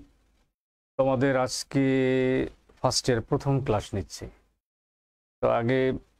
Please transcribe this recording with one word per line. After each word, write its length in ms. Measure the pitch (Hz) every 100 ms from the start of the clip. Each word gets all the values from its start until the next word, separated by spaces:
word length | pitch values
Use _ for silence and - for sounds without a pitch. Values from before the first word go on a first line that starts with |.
| - _ _ _ _ _ _ _ _ -
তোমাদের 400 | 135 131 139 131
আজকে 480 | 127 - - 139 135 131 127 131 131 131 - - _ _
ফার্স্ট 280 | 127 - -
ইয়ার 120 | 117
প্রথম 420 | - 143 139 139
ক্লাস 300 | 135 104 -
নিচ্ছি। 320 | 101 78 - - - _ _ _ _ _ _ _ _ _ _
তো 60 | 120
আগে 460 | 117 117 131 131 - -